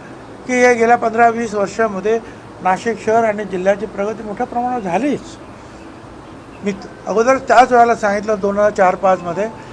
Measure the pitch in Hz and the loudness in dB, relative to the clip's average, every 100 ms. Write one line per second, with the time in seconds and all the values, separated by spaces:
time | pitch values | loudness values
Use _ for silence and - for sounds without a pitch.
0 | - - - - - 247 247 233 226 240 | -12 -18 -20 -16 -4 2 4 4 4 4
1 | 233 220 233 226 233 208 196 - 226 190 | 2 2 2 2 -4 -2 -4 -2 -2 -2
2 | 196 226 - - - - 185 - 233 220 | -2 -2 -4 -16 -20 -6 -2 0 -2 -4
3 | - 226 226 208 202 185 185 202 208 - | 0 2 2 -2 -6 -2 0 0 -4 -6
4 | 202 214 214 202 - 240 247 247 190 175 | -6 -6 -10 -8 -6 -4 -4 -4 -4 -2
5 | 285 220 - - - - - - - - | -2 -2 -6 -18 -20 -20 -20 -20 -20 -20
6 | - - - - - - 196 196 - - | -20 -20 -20 -20 -20 -10 -8 -8 -12 -14
7 | - 190 233 262 262 220 254 240 233 220 | -4 0 2 0 4 4 6 6 4 4
8 | 214 202 202 214 202 202 208 202 185 185 | 0 -2 -2 -2 0 2 0 2 2 2
9 | 196 185 175 170 220 - - | 0 0 -2 -4 -6 -8 -16